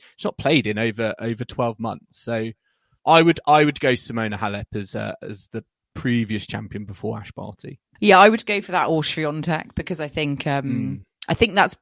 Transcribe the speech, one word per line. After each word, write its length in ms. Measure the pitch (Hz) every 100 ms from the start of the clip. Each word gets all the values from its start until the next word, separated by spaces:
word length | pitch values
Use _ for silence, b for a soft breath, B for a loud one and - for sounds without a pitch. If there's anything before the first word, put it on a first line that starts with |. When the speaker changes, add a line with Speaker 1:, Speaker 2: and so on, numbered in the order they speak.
| b b
Speaker 1:
she's 80 | 208
not 120 | -
played 300 | 139 156 107
in 100 | 107
over, 380 | 117 104 110 -
over 240 | 117 113 120
twelve 340 | - 120 110
months. 400 | 113 101 _ -
So 320 | - 113 113 - _ _ _ _ -
I 160 | 165
would, 180 | 165 156 -
I 180 | 151 151
would 140 | 139
go 140 | 139
Simona 440 | 123 - 117 110 104
Halep 380 | 110 101 107 107
as, 200 | 98 107
uh, 200 | 107 -
as 260 | - 104 -
the 140 | 113 - _ _
previous 520 | - 127 120 107 110 -
champion 400 | 104 104 107 98
before 320 | 98 107 110
Ash 140 | 101
Barty. 480 | - 104 - 143 139 _ -
Speaker 2:
Yeah, 200 | 208 185
I 100 | 208
would 160 | 220 -
go 160 | 202
for 100 | 190
that 140 | 175 147
or 120 | 160
Swiatek 760 | 147 - 156 151 156 160 - -
because 240 | 156 156
I 80 | 147
think, 380 | - 151 143 151
um, 180 | 139 135
Speaker 1:
Mm. 360 | 120 110 135 - - -
Speaker 2:
I 60 |
think 220 | 165 233 190
that's 200 | 175 -